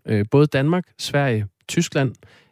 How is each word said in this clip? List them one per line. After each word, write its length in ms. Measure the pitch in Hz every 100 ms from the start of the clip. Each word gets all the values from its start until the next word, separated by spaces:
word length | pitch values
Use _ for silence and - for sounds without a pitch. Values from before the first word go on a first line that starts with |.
| -
Øh, 180 | 107 101
både 160 | 139 147
Danmark, 380 | 135 143 180 - -
Sverige, 480 | - 143 139 110 101 _ -
Tyskland 460 | - 170 151 127 - - - _